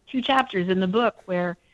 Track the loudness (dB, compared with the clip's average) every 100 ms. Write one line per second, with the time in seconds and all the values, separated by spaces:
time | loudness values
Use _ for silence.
0 | -6 -4 2 2 2 -2 0 0 2 2
1 | 0 -2 -6 -2 -2 -6 _